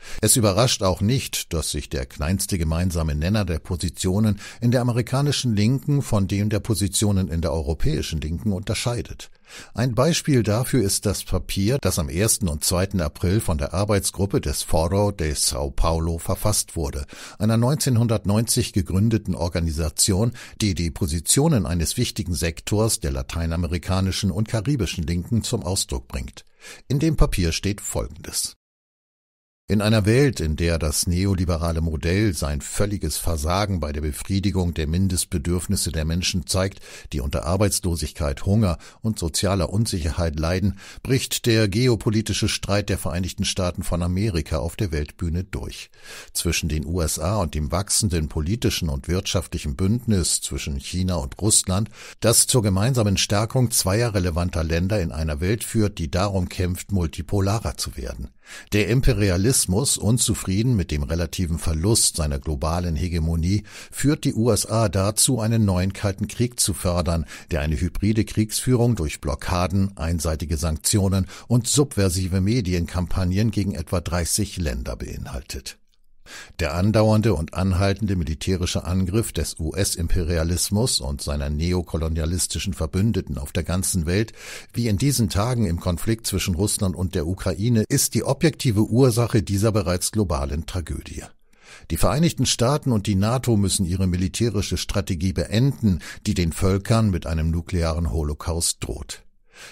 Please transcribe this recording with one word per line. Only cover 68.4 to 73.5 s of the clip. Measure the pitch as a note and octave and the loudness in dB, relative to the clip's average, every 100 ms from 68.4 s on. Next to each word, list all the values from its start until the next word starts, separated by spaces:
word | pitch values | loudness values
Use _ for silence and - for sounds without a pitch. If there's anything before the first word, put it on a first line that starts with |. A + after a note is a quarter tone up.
| G#2+ - - B2 A#2+ G#2 | 0 -2 2 4 4 2
durch | D2+ - | -2 -4
Blockaden, | - - - F2+ F2+ G2 G2 - | -4 -4 -2 0 2 2 0 -2
einseitige | - E2+ E2 D#2+ D#2 D#2+ | -2 0 0 -2 -2 -2
Sanktionen | E2 D#2+ - G#2+ F#2+ F#2+ F#2 - - | -2 -2 0 2 4 2 0 -6 0
und | A#2+ - | 0 2
subversive | - C#3+ - G2 F2+ F#2 F#2+ | 2 2 2 0 0 0 0
Medienkampagnen | F#2+ B2 F2+ F2 E2 F#2 E2+ - F2+ F#2 A2+ | 2 0 0 0 0 -2 -2 0 2 2 2